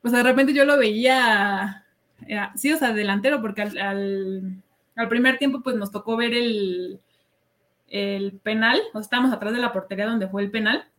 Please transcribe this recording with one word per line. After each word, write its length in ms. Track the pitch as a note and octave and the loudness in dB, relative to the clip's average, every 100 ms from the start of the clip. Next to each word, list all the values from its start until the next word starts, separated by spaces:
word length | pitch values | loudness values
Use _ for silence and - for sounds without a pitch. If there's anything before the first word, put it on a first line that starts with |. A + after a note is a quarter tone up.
O 60 | A#3+ | 0
sea, 100 | A#3+ | 2
de 40 | B3 | 4
repente 280 | B3+ C4+ | 4 4
yo 100 | C#4+ C#4 | 4 4
lo 120 | C#4+ | 6
veía, 1080 | A3+ G#3+ B3 C4 A#3+ G#3+ G3+ F#3+ G3 G3 _ _ _ _ - | 4 4 4 4 4 4 2 0 -4 -8 _ _ _ _ -8
eh, 120 | G#3 G3+ - | -6 -6 -2
sí, 160 | C#4 | 0
o 60 | D#4+ | 2
sea, 160 | B3+ | 2
delantero, 480 | G#3+ G#3 G3+ B3 D4 | 0 0 2 2 0
porque 220 | A3 G3+ | -2 -4
al, 140 | G#3 G#3 | -6 -4
al, 840 | G3 G3 G3 G3 F#3+ F#3+ F#3+ F#3 _ _ _ - | -4 -4 -4 -4 -4 -6 -8 -12 _ _ _ -6
al 140 | A#3 | -2
primer 300 | A#3+ B3+ B3+ | 2 2 2
tiempo, 220 | C#4 B3+ | 0 -2
pues, 120 | B3+ G#3+ | -4 -4
nos 140 | G3+ | -4
tocó 240 | G3+ A3 A3+ | -8 -4 -2
ver 180 | A#3+ A#3+ | 0 0
el, 640 | A#3+ G#3+ F#3+ F3+ F3+ F#3+ _ _ _ _ _ _ _ _ _ | 0 0 -2 -4 -8 -12 _ _ _ _ _ _ _ _ _
el 460 | G3+ G3+ G3 G3 G3 | -6 -4 -4 -6 -6
penal, 360 | G#3+ A3 A3+ C#4+ G#4+ | -4 0 2 2 0
o 20 | |
sea, 80 | G#3+ | -8
estábamos 320 | G#3+ B3 C4 | -4 0 2
atrás 200 | G#3 G#3 | 0 -4
de 60 | A#3+ | -2
la 140 | A#3+ | -2
portería 320 | G3 F#3 F#3+ G#3 | -4 -6 -6 -2
donde 220 | A#3 F#3+ | -2 -4
fue 160 | G3 | -4
el 80 | G3+ | -4
penal. 340 | A3 G#3+ B3+ - | -2 -2 -2 -6